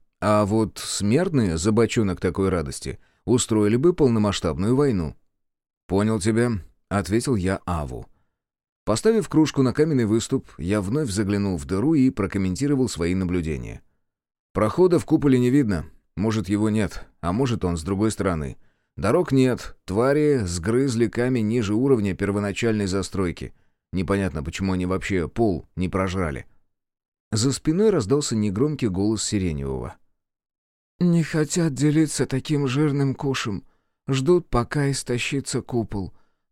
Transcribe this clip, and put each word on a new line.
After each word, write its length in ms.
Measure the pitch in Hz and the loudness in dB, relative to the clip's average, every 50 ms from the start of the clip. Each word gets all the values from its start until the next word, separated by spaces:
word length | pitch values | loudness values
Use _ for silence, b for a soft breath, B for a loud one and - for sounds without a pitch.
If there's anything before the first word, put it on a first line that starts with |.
| _ _ _ - | _ _ _ -4
а 240 | - 107 107 107 107 | 0 2 2 2 2
вот 340 | 95 107 113 110 85 - - | 2 2 0 0 -2 -4 -10
смертные 800 | - - - - 95 104 117 160 185 190 156 131 110 90 80 | -10 -8 -6 -2 0 2 2 2 2 2 2 0 2 2 0
за 160 | 80 87 113 | 0 0 2
бочонок 480 | 107 117 113 104 - 120 107 95 87 - | 4 4 2 2 2 0 0 0 -2 -2
такой 300 | - 92 82 - 98 95 | -2 -2 0 0 0 0
радости 480 | 90 85 76 67 - - - 67 - - - _ _ _ - | 0 0 -4 -4 -8 -10 -10 -12 -12 -12 -16 _ _ _ -2
устроили 520 | - 120 120 - - 113 107 104 104 113 | 0 2 2 2 2 2 2 2 2 2
бы 180 | 123 147 175 175 | 2 2 2 2
полномасштабную 800 | - 151 120 117 110 107 104 90 - - 85 73 73 95 113 127 | 4 2 2 4 2 2 0 0 -2 -2 -4 -2 -2 0 0 2
войну. 400 | 135 147 139 113 90 80 71 - _ _ _ _ _ _ _ _ _ _ _ _ _ _ | 2 2 2 0 0 -2 -4 -8 _ _ _ _ _ _ _ _ _ _ _ _ _ _
«Понял 320 | - 92 98 104 110 110 107 | -2 0 2 2 2 0 0
тебя», — 320 | 85 113 110 113 120 120 113 95 - - _ _ _ - | 0 0 2 2 2 0 -2 -4 -8 -12 _ _ _ -4
ответил 480 | 92 101 92 92 104 117 123 151 123 | -4 -4 -2 0 -2 -2 0 0 -2
я 240 | 98 87 92 95 - - | 0 0 -2 -2 -2 -4
Аву. 420 | - 87 80 73 64 62 - - - _ _ _ _ _ _ _ _ _ _ _ _ _ _ - | -6 -4 -4 -4 -8 -10 -12 -14 -18 _ _ _ _ _ _ _ _ _ _ _ _ _ _ -4
Поставив 440 | - 107 - - 220 226 214 175 - | -2 -2 2 2 2 2 2 0 2
кружку 340 | - 156 156 135 - 139 | 2 4 4 4 2 2
на 100 | 131 123 | 2 2
каменный 340 | 107 - 156 165 147 127 117 | 4 2 2 2 2 2 2
выступ, 420 | 101 110 117 - - 135 127 - - - - | 2 2 0 0 0 -4 -4 -4 -6 -14 -8
я 220 | 73 90 104 104 | -2 0 0 0
вновь 300 | 92 98 120 151 156 113 | 0 -2 -2 -2 -2 -2
заглянул 460 | 92 107 104 95 104 101 101 98 90 | -2 -2 0 0 0 0 0 0 -2
в 80 | 78 69 | -4 -4
дыру 300 | 67 95 95 120 156 165 | -4 -2 0 2 2 4
и 160 | 143 131 131 | 4 4 4
прокомментировал 800 | 131 - 98 85 - 98 95 92 90 - 139 143 147 131 127 - | 2 0 -4 -2 -2 -2 -2 -2 -2 -2 0 0 2 0 0 -2
свои 260 | - 80 85 85 92 | -2 -2 -2 0 0
наблюдения. 680 | 95 95 87 90 87 78 80 73 64 58 55 55 - _ _ _ _ _ _ _ _ _ _ _ _ _ _ | 0 0 0 -2 -2 -2 -2 -4 -6 -8 -10 -14 -16 _ _ _ _ _ _ _ _ _ _ _ _ _ _
«Прохода 460 | - 185 107 107 - 175 185 180 170 147 | 0 0 0 2 4 4 4 4 4 2
в 60 | - | 2
куполе 340 | - 156 156 139 143 127 123 | 2 2 4 4 4 4 6
не 120 | 123 123 | 4 4
видно. 360 | 131 147 135 104 95 76 71 - - - _ _ - | 4 4 2 2 0 -2 -4 -8 -16 -20 _ _ -6
Может, 320 | 87 101 113 107 110 92 92 | -2 -2 0 0 -2 -2 0
его 220 | 104 101 107 110 | 0 0 2 2
нет, 360 | 104 110 101 78 - - - - _ - | 2 0 0 -2 -4 -10 -14 -16 _ -8
а 120 | - 87 | -4 -2
может, 320 | 90 117 139 123 117 - 95 | 0 0 0 0 0 0 -2
он 120 | 87 85 | -2 -2
с 80 | 80 78 | -2 -2
другой 260 | 95 98 95 110 110 | -4 -2 0 0 0
стороны. 460 | - - 90 95 85 80 71 65 55 - - _ _ _ _ _ - | 0 0 -2 -2 -2 -2 -6 -8 -10 -14 -20 _ _ _ _ _ -10
Дорог 360 | - - 101 139 175 - - | -4 0 2 2 2 2 2
нет, 440 | 139 131 127 127 120 - - - - _ - | 4 4 4 4 2 -2 -6 -14 -16 _ -10
твари 560 | - 92 107 123 135 143 151 151 147 143 127 101 | -4 -2 0 2 2 2 2 2 2 2 2 0
сгрызли 640 | 87 87 90 80 107 113 127 139 139 113 113 117 | -2 -4 -4 -2 0 0 2 0 0 2 0 0
камень 420 | 104 - 113 123 127 127 120 107 104 | 0 0 -2 0 0 0 0 0 0
ниже 260 | 117 123 107 98 107 | 0 0 0 0 0
уровня 400 | 113 131 139 135 113 101 98 87 | 0 4 4 2 2 2 -2 -2
первоначальной 720 | - 101 98 98 104 101 101 92 - 120 117 110 107 101 | -2 -2 -2 -2 -2 -2 -4 -4 -2 0 0 0 0 0
застройки. 680 | 92 92 98 90 - - 95 95 85 78 - 65 - - _ _ _ _ _ _ - | -2 -2 -2 -4 -4 -4 -4 -4 -4 -4 -6 -12 -14 -14 _ _ _ _ _ _ -8
Непонятно, 500 | - 92 90 - 98 98 98 87 71 80 | -6 -4 -2 0 0 0 0 -2 -4 -6
почему 300 | 69 - - - 95 95 | -8 -8 -6 -4 -2 -2
они 140 | 92 92 90 | -2 -2 -2
вообще 420 | 90 92 - - - 98 90 80 71 | -2 -4 -4 -2 -2 -2 -2 -2 -2
пол 380 | - 117 117 107 87 69 - _ - | -2 0 0 0 0 -4 -6 _ -8
не 120 | 82 90 85 | -6 -4 -2
прожрали». 580 | - 92 95 92 90 95 90 78 67 60 - - _ _ _ _ _ _ _ _ _ _ _ _ _ _ _ - | -2 -2 -2 -2 -2 -4 -4 -4 -6 -8 -12 -16 _ _ _ _ _ _ _ _ _ _ _ _ _ _ _ -6
За 200 | 107 107 113 139 | -4 -2 0 0
спиной 380 | 127 - - 156 156 185 214 220 | -2 -2 -2 -2 2 2 4 4
раздался 440 | 196 151 95 95 135 147 143 - 120 | 4 2 2 2 0 0 0 -2 -2
негромкий 540 | 107 104 104 92 104 139 151 151 - 127 107 | -2 -2 -2 0 0 0 0 0 -2 -2 -2
голос 340 | 87 92 101 107 113 101 | 0 0 0 0 0 -2
Сиреневого. 720 | - - 107 101 92 87 78 71 69 67 67 64 62 - - _ _ _ _ _ _ _ _ _ _ _ _ _ _ _ _ _ _ _ _ - | -4 -2 -2 -2 -2 -2 -2 -4 -6 -6 -6 -6 -8 -10 -14 _ _ _ _ _ _ _ _ _ _ _ _ _ _ _ _ _ _ _ _ 0
«Не 240 | 175 175 170 170 | 2 4 4 4
хотят 520 | 151 - - 156 151 151 - 180 165 160 131 | 2 0 0 -2 0 0 0 0 0 0 0
делиться 520 | 120 147 151 147 160 160 147 - - 135 | 2 2 2 4 4 2 2 0 -2 -2
таким 400 | - 135 131 - - 151 143 143 | -2 -2 -4 -2 0 0 0 0
жирным 480 | 127 123 143 156 147 139 143 139 135 120 | 0 0 0 0 0 2 0 0 0 -2
кушем. 500 | - 143 139 131 - - 120 98 - - - _ _ _ _ _ _ - - | -2 -2 -4 -2 -2 -4 -4 -6 -6 -8 -12 _ _ _ _ _ _ -4 -2
Ждут, 400 | 135 135 131 165 180 175 - - | -2 0 2 2 2 2 2 0
пока 420 | - 120 117 - - 147 139 139 | -2 -2 -2 0 -2 -2 0 0
истощится 720 | 135 - - - 123 117 - - 147 139 127 - - 123 | -2 -2 -4 -4 -4 -4 -2 -4 -4 -4 -4 -4 -6 -6
купол. 500 | - - 127 120 107 - - 101 92 - - - _ _ _ _ _ - | -6 -2 -4 -4 -2 -2 -6 -8 -8 -8 -12 -18 _ _ _ _ _ -6